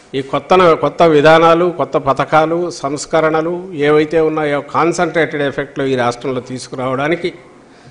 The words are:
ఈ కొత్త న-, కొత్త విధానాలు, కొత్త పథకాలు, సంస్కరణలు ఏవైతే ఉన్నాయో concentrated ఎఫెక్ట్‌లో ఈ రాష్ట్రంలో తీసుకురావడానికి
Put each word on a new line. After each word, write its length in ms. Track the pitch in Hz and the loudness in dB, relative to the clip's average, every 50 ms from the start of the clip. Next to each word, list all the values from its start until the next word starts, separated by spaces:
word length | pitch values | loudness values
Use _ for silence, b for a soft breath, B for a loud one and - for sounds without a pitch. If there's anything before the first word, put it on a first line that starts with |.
| b b b | b b b
ఈ 60 | 135 | -8
కొత్త 320 | 135 - - 143 139 - 185 | -8 -6 -6 -6 -2 2 2
న-, 200 | 185 185 170 160 | 4 6 4 4
కొత్త 300 | - - 143 143 - 175 | 2 0 -2 0 2 4
విధానాలు, 720 | 170 156 147 143 156 160 165 165 165 165 165 175 180 165 | 4 4 6 6 6 6 6 6 4 4 4 2 0 -2
కొత్త 200 | 160 135 131 - | -4 -4 -4 -4
పథకాలు, 720 | 156 135 139 131 135 143 - - 156 160 160 165 170 175 170 | -2 -2 -2 -2 -2 -2 0 2 2 2 2 0 -2 -4 -6
సంస్కరణలు 1040 | - - - 139 147 143 - - - 160 156 156 156 160 160 165 180 175 180 190 185 | -8 -8 -8 -6 -6 -8 -6 -4 -2 0 0 0 0 0 -2 -2 -6 -8 -10 -10 -6
ఏవైతే 460 | 143 143 147 151 151 156 156 170 160 | -2 0 2 2 2 2 2 0 0
ఉన్నాయో 420 | 160 156 156 156 156 147 143 143 | 0 0 0 -2 -2 -2 -2 -4
concentrated 840 | 135 - - 127 151 170 170 - 175 165 151 170 156 151 165 147 143 | -4 -4 -2 0 0 0 0 0 -2 -2 0 0 -2 -2 -2 -2 -4
ఎఫెక్ట్‌లో 420 | 139 - - 143 135 - 151 135 | -4 -4 -6 -8 -8 -6 -4 -4
ఈ 100 | 135 131 | -2 0
రాష్ట్రంలో 460 | 123 120 120 120 - - 143 131 127 | 0 0 -2 -2 -4 -6 -6 -6 -6
తీసుకురావడానికి 920 | 117 - 127 127 - - - 131 127 131 131 127 143 151 170 170 170 180 - - - - - b b b b b b b | -8 -10 -12 -14 -14 -12 -10 -8 -6 -4 -4 -2 -2 -2 -4 -4 -6 -8 -10 -12 -20 -20 -20 b b b b b b b